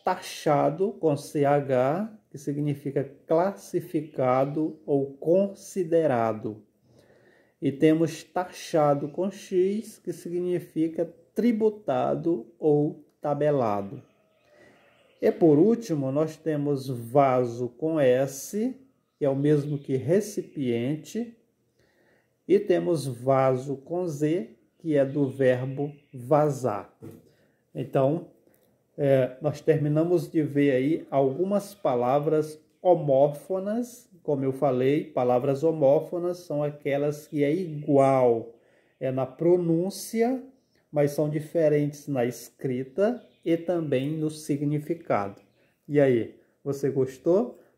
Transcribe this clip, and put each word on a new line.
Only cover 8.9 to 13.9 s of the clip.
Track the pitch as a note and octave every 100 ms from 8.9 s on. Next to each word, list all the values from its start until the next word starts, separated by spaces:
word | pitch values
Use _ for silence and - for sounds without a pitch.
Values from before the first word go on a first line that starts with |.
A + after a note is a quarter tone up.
| C#3+ D3
com | - G3
X, | - - F#3 F#3+ G#3 - -
que | -
significa | - F3 F3 F3+ F3 F3 D#3+ D#3+ D#3+ E3+ - _
tributado | - A#3 A3 A3 G#3+ - B2+ C3+ D3 E3 F3 - -
ou | D#3+ D3 D3+ F#3 - _
tabelado. | D3 C#3+ D3+ C#3+ A2+ G2+ G2